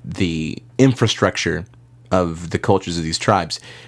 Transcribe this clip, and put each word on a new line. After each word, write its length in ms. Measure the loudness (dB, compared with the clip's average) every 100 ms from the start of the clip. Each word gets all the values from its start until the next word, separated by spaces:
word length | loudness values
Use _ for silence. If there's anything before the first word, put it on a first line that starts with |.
the 540 | -10 -2 -2 -2 -4 -8 -6 4
infrastructure 880 | 4 4 0 2 0 0 -2 -4 -6 -16 _ -20 -2
of 380 | 0 0 -4 -6
the 100 | -2
cultures 380 | 2 0 0 -4
of 60 |
these 140 | -4 0
tribes. 400 | 2 2 0 -8 -12 -20